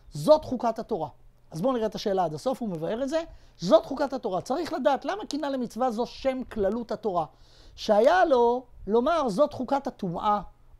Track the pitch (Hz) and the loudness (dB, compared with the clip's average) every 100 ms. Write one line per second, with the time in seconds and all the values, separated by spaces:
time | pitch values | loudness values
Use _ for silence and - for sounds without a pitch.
0 | - 147 156 311 - 254 233 226 214 190 | -14 0 6 6 4 -4 -2 -4 -6 -6
1 | 151 - - - _ 160 247 247 214 175 | -6 -10 -20 -20 _ -2 0 0 -2 -2
2 | 214 190 165 151 254 262 226 165 165 226 | -2 0 0 -2 -4 -2 -4 -4 -4 -4
3 | 269 320 339 - - - 175 320 - 277 | -2 -4 -4 -12 -20 -8 4 4 4 -4
4 | 277 262 220 180 - 285 311 359 285 254 | -4 -4 -4 -4 -4 -4 -4 0 0 0
5 | 285 392 - 294 294 269 240 214 254 220 | -2 -8 -8 -6 -6 -6 -6 -4 -4 -2
6 | 240 - 262 262 233 220 196 233 226 214 | -6 -6 -6 -6 -8 -4 -2 -2 -6 -6
7 | 220 175 151 - - - - - - 208 | -2 -2 -4 -10 -20 -20 -20 -6 2 6
8 | 254 359 339 247 233 247 - - - 226 | 6 6 6 6 4 2 -4 -12 0 2
9 | 262 330 240 190 294 - 254 269 269 - | 2 2 0 2 2 0 -4 -4 -4 -6
10 | 185 170 214 208 180 - - | -6 -2 0 0 -2 -16 -20